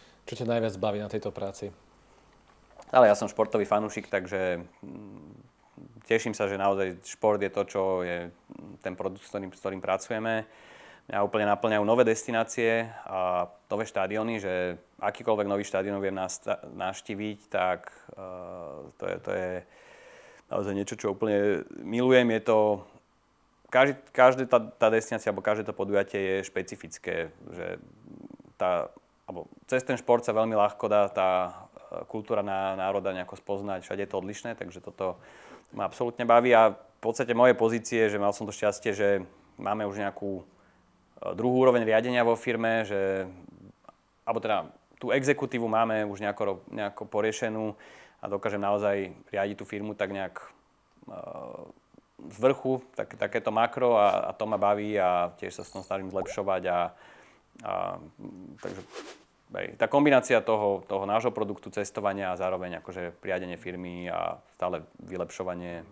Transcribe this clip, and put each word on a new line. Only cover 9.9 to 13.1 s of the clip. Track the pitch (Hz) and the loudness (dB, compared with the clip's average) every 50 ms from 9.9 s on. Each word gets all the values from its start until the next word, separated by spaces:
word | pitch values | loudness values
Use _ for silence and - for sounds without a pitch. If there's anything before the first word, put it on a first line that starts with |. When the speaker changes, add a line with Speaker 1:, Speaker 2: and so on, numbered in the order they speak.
| 95 95 - - 117 110 113 113 113 110 107 - - - - - - - - - - - _ | -2 0 -2 -4 -6 -4 -2 -2 -2 -2 -2 -6 -12 -20 -20 -20 -20 -20 -20 -20 -20 -20 _
Speaker 2:
Mňa | - - 101 | -6 -2 -2
úplne | 101 101 - 107 104 | 0 0 2 2 2
naplňajú | 101 101 101 - 110 107 104 104 | 2 2 2 2 2 2 4 4
nové | 107 117 127 120 | 6 6 6 6
destinácie | 113 110 - - 127 117 113 113 - - 123 113 113 113 113 113 110 110 - - | 6 4 0 0 -2 0 0 0 0 0 0 2 2 2 0 -2 -4 -8 -14 -12
a | - | -6